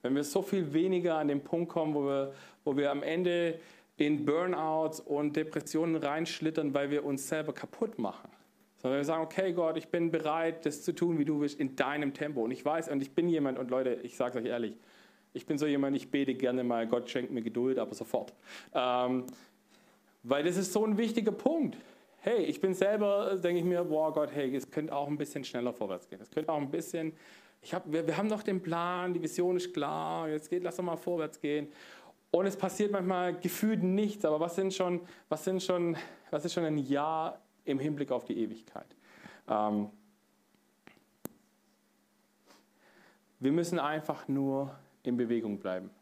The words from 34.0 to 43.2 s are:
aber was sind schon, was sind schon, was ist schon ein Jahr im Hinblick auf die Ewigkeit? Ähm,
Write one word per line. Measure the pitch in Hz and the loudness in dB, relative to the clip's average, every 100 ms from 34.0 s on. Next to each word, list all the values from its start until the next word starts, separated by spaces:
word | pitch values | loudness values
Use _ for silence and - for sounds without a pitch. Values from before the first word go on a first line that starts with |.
| 208 202 160 | 2 2 2
aber | 151 | 2
was | 170 170 | 0 0
sind | 190 | 0
schon, | 190 180 175 175 - _ | 2 0 0 -4 -20 _
was | 156 - | -4 0
sind | 190 | -2
schon, | 180 180 170 160 - - - | 0 2 2 -2 -6 -16 -6
was | 151 | -4
ist | 170 | -2
schon | 180 160 | 0 0
ein | 151 | 0
Jahr | 131 139 151 160 160 - _ _ | 2 2 2 0 -2 -6 _ _
im | - 139 | -2 0
Hinblick | 147 143 139 | 0 -2 -2
auf | 123 - | -2 -2
die | 110 | -2
Ewigkeit? | 107 113 - - - - - - - - - | -2 -4 -14 -16 -16 -20 -20 -20 -20 -20 -2
Ähm, | 107 107 104 104 - _ _ _ _ _ _ _ _ - - _ _ - _ _ _ _ _ _ _ _ _ _ _ _ - _ _ _ - - _ | 2 2 2 -2 -8 _ _ _ _ _ _ _ _ -20 -20 _ _ -18 _ _ _ _ _ _ _ _ _ _ _ _ -20 _ _ _ -20 -20 _